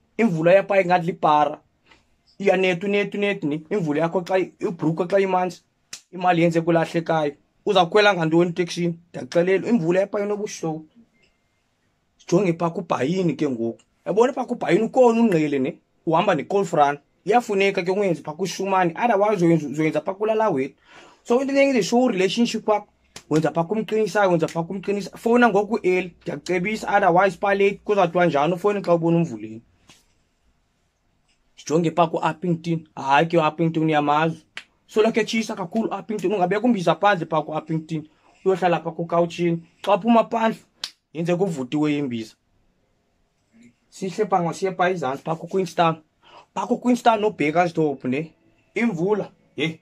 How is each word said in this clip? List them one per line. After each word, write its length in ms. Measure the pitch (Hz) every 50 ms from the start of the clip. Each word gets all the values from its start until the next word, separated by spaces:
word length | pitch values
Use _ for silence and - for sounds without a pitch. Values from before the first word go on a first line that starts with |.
| _ _ -
imvula 360 | - 226 214 165 156 165 170 190
yapha 280 | 196 196 196 202 196
ingathi 240 | 185 175 180 175 165
libhara. 560 | 175 175 - - 160 151 147 147 143 151 - _ _ _ _ _ _ _ _ _ _ _ _ _ _ _ -
Iyanetha, 480 | 196 190 185 185 190 185 180 170 202
unetha, 300 | 202 202 202 202 202 208
unetha, 300 | 202 202 202 196 202 -
ne? 140 | 147 147 160 156 -
Imvula 320 | 202 214 170 147 143 156
yakho 200 | 165 165 165 190 175
xa 120 | 185 190 190
i-, 140 | 175 - _ -
ibhrukhwe 480 | - 214 180 - 151 156 165 180 185
xa 120 | 175 202 196
imanzi, 420 | 196 190 185 180 185 180 175 - _ _ _ _ _ - - - _ _
imali 300 | 170 185 180 180 180 165
yenze 200 | 170 175 165 165
kulahlekayo. 720 | 165 170 170 165 160 - - 170 165 - 160 160 151 147 143 _ _ _ _ _ -
Uza 200 | 208 196 190 175
kukhwela 280 | 170 208 214 208 208 196
ngantoni 360 | 175 160 160 160 170 180 180
eteksini? 500 | 170 180 175 170 - 175 175 170 165 165 _ _
Ndiyakuxelela, 600 | - 139 135 127 - 170 175 185 190 - - -
imvula 300 | 240 190 160 165 175 185
yapha 240 | 202 202 - 208 202
inobuhlobo. 600 | 208 208 202 214 208 - - - 165 156 160 160 _ _ - - _ _ _ _ _ _ _ _ _ _ _ _ _ _ _ _ _ _ _ _ _ _
Sijonge 360 | _ - - 170 185 208 175 165
pha 160 | 165 170 165
kubhayini 640 | 165 - 170 - - 120 123 147 185 185 180 165 131
ke 160 | - 156 139
ngoku. 300 | 127 113 113 117 117 - _ _ _ _ -
Yabona 280 | - 175 214 240 269 -
pha 120 | 269 240
kubhayini 380 | 233 240 - - 147 170 208 220
ukhona 380 | - - 262 247 233 226 233
ungqele 380 | 233 220 180 156 151 151 143 135
ne? 180 | 127 156 170 - _ _ _ _ -
Uhamba 300 | 165 160 165 196 202 180
ne-Colt 320 | 139 123 - 185 202 196
Front. 320 | 165 170 156 143 143 147 143 _ _ _ _ -
Iyafuneka 580 | 175 220 240 240 - 202 190 196 196 185 190 175
ke 80 | 185
ungenzi 320 | 180 208 208 185 160 147 -
pha 100 | 156 151
kuShumani, 600 | 160 196 175 - - 190 196 190 185 180 170 165 175 220
otherwise 420 | 240 214 196 208 214 214 175 175
uyenza, 220 | 165 170 160 147
uzoyenza 340 | 123 147 151 156 156 151 151
pha 120 | - 196 190
kulala 360 | 196 214 220 220 214 220 214
wethu. 260 | 165 131 135 143 - _ _ _ - - - - - _ _
So 180 | - 240 254
into 120 | 277 262 269
enye 200 | 277 277 277 262
nje 100 | 226 180
show 240 | - 233 240 254
relationship 600 | 247 190 180 185 196 - 233 240 226 - 220 -
wakho. 200 | 214 208 208 202 _ _ _ _ _ - - _ -
Wenza 220 | 147 160 160 147
pha 120 | 147 170 165
kumqinisayo, 680 | 170 214 220 220 - 214 220 214 185 - 214 202 185
wenza 180 | 175 165 160
pha 160 | 143 - 170 170
kumqinisa. 540 | - 196 196 180 196 202 202 180 - -
Fowuna 320 | - - 226 233 240 247 233
ngoku 300 | 185 202 208 196 233 - -
early, 300 | 180 185 185 185 175 - _
ndiyakucebisa, 760 | - 175 - 143 - - 180 180 175 214 220 208 - - 196
otherwise 400 | 202 196 180 165 180 196 196 -
pha 180 | - 208 202 196
late 260 | 196 196 202 202 - -
kuzawuthiwa 420 | - 208 196 185 170 175 180 180
njani, 280 | 170 139 139 147 160 180
ufowune 280 | 175 - 208 202 202
xa 120 | - 175 175
ubona 240 | 170 165 170 170
umvuleni. 440 | 170 170 131 113 107 107 107 110 113 _ _ _ _ _ _ - _ _ _ _ _ _ _ _ _ _ _ _ _ _ _ _ _ _ _ _ _ _ _ _ _ _ _ _ _ _ _ _
Sijonge 360 | _ - - 143 170 170 160
pha 160 | - - 170
ku-Uppington. 800 | 160 170 165 - 160 160 - - 180 165 165 165 170 165 160 - _ -
Hayi 320 | - 131 135 139 143 170
ke 100 | 165 170
u-Uppington 460 | 170 151 156 156 - 165 165 160 160 160
uyamazi. 600 | 160 151 147 147 147 147 151 160 165 - - _ _ - - - _ _ _ _
So 140 | _ - 220
lakhe 220 | 208 226 233 233 214
tshisa 320 | 208 226 226 214 - 214
kakhulu 340 | 190 185 170 - 226 214 -
u-Uppington, 440 | 185 196 - - 208 202 175 180 214
ungabeka 320 | 196 180 180 196 208 214
umbiza 300 | 254 233 190 165 175 156
phandle 300 | - 196 208 202 170 156
pha 160 | - 165 156
ku-Uppington. 680 | 151 156 156 156 156 165 160 160 160 - 165 151 147 _ _ _ _ _ _ _ -
Uyohlala 340 | 190 190 175 185 175 170 156
pha 120 | 165 170
kukawutshini. 720 | 165 - 170 165 170 175 175 170 - - 175 170 170 170 - _ _ -
Xa 140 | - 196 208
uphuma 280 | 190 208 233 233 226 220
phandle, 360 | 226 226 226 226 226 - - _ _ _ - - - _ _ _ _ -
yenze 220 | 151 175 165 175
kuvutiwe 640 | 170 202 190 165 135 127 127 151 147 151 151 147
imbiza. 380 | 143 143 127 120 113 110 - - _ _ _ _ _ _ _ _ _ _ _ _ _ _ _ _ _ _ _ _ _ _ _ _ _ 240 240 _ _ _ _
Sihle 360 | - - 190 190 175 220 208
pha 160 | - 196 180
ngasiye 300 | 170 165 151 - 190 190
pha 180 | 175 185 180 180
izantsi, 340 | 190 170 139 127 139 139 -
pha 120 | 160 160
kuQueenstown. 600 | 165 170 165 - 190 190 170 - - 170 160 160 160 _ _ _ _ _ _ - - - _ -
Pha 140 | 190 202
kuQueenstown 540 | 196 247 247 - 247 247 240 - 240 226 214
noBurgersdorp 840 | 208 214 208 - 147 151 151 175 180 170 - 165 156 147 135 - -
ne. 260 | 127 127 147 165 160 _ _ _ _ _ _ _ _ -
Imvula, 560 | 202 233 233 185 156 175 202 214 196 175 - _ _ _ _ -
ye, 220 | - 151 165 165 -